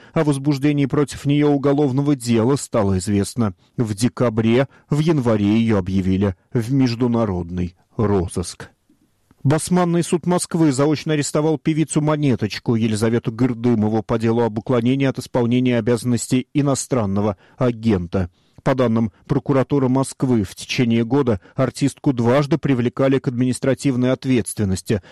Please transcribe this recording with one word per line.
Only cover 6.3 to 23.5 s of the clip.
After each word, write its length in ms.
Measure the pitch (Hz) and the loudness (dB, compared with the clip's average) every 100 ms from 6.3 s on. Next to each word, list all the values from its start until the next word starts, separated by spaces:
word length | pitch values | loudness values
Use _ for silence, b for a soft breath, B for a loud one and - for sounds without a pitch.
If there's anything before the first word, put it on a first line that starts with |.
| 92 _ | -4 _
в 200 | 127 113 | -6 -2
международный 1040 | 139 131 113 123 117 110 90 87 90 87 - _ - | 0 0 0 0 0 0 -2 -6 -6 -6 -8 _ -4
розыск. 760 | 104 101 87 - 87 - - _ _ _ _ _ _ _ | 0 0 -2 -4 -8 -12 -20 _ _ _ _ _ _ _
Басманный 580 | 135 156 - 180 175 170 | -2 0 0 0 2 0
суд 240 | 165 175 175 | 0 -2 0
Москвы 460 | 180 - 175 160 | -2 -2 0 2
заочно 420 | 131 143 151 160 | 2 0 0 -2
арестовал 440 | 151 143 156 151 156 | -2 -2 0 0 0
певицу 420 | - 151 151 156 | 0 0 0 0
Монеточку 760 | 151 151 143 113 104 - - | 0 0 2 0 -2 -4 -2
Елизавету 560 | 113 113 107 113 117 120 | 0 0 0 0 0 -2
Гырдымову 720 | 110 123 113 120 113 107 110 | -2 -2 0 0 2 2 0
по 160 | - 117 | -2 -2
делу 240 | 113 117 | 0 2
об 160 | 117 107 | 0 -2
уклонении 480 | - 127 117 135 135 | -2 0 0 0 0
от 120 | 123 | -2
исполнения 600 | - 131 117 123 127 120 | -4 -2 0 2 2 0
обязанностей 680 | 110 117 123 117 - 127 - | 0 0 0 -2 0 -2 0
иностранного 840 | 147 143 131 - 131 101 98 104 95 b - | -2 0 -2 -2 -2 0 0 -2 -4 b -4
агента. 720 | 127 117 110 98 87 98 90 b b b | -2 0 0 0 0 -4 -4 b b b
По 100 | - | -2
данным 380 | 131 120 113 113 b - | 0 2 0 -2 b -4
прокуратуры 640 | 135 - 135 123 143 131 | -4 0 0 2 0 2
Москвы, 540 | 131 135 - 131 120 | 0 -2 -2 0 0
в 120 | 98 | 0
течение 500 | - - - 120 113 | -6 -6 -2 2 2
года 360 | 113 139 123 104 B | 2 0 0 -2 B
артистку 580 | - 131 - 139 - 151 | -4 -4 0 -4 -2 -2
дважды 460 | 120 117 135 143 151 | 0 2 2 2 -2
привлекали 640 | 143 127 120 - 135 135 | 0 0 0 0 0 0
к 80 | - | -2
административной 840 | 120 127 | -2 -2